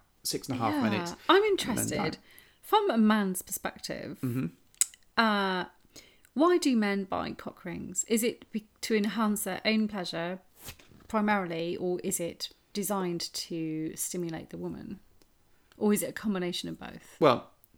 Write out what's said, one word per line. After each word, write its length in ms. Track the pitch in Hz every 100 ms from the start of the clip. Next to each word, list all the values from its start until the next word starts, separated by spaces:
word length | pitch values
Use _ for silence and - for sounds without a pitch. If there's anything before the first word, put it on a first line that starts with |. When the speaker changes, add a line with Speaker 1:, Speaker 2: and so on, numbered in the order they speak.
| _ _
Speaker 1:
six 260 | - - -
and 100 | -
a 40 |
half 120 | -
Speaker 2:
Yeah, 80 | 302 220
Speaker 1:
minutes 240 | 202 175 - -
Speaker 2:
I'm 80 | 381
Speaker 1:
and 80 |
then 60 | 427
Speaker 2:
interested. 440 | 392 - - - - -
Speaker 1:
die. 60 | - - - - _
Speaker 2:
From 260 | - 427 403
a 80 | 226
man's 440 | 214 214 190 185
perspective, 760 | - - - - - - 120 165
Speaker 1:
Mm-hmm. 240 | 127 127 160 - _ - - - _ -
Speaker 2:
uh, 480 | 226 202 190 185 - _ _ - - _ _
why 240 | 247 339 349
do 180 | 302 233
men 280 | 202 196
buy 280 | 190 175 165
cock 320 | - - -
rings? 400 | 175 175 185 185 -
Is 160 | 220
it 280 | 233 - -
be-, 160 | 214 - -
to 120 | -
enhance 480 | 220 208 208 214 202
their 180 | 190 185
own 240 | 214 220 214
pleasure 500 | 208 175 165 170 185 _ - - - - - -
primarily, 680 | 220 208 208 175 165 170 -
or 220 | 180 180
is 160 | 196 190
it 300 | 170 - - - _
designed 600 | 208 196 196 180 170 -
to 600 | - - 170 160 156 160 -
stimulate 540 | - 180 170 160 -
the 60 | 170
woman? 420 | 175 - - 190 _ _ _ _ _ _ _ -
Or 160 | 208
is 100 | 208
it 80 | -
a 20 |
combination 560 | - 220 190 180 180 170
of 100 | 160
both? 380 | - - - -
Speaker 1:
Well, 320 | 151 120 - _ _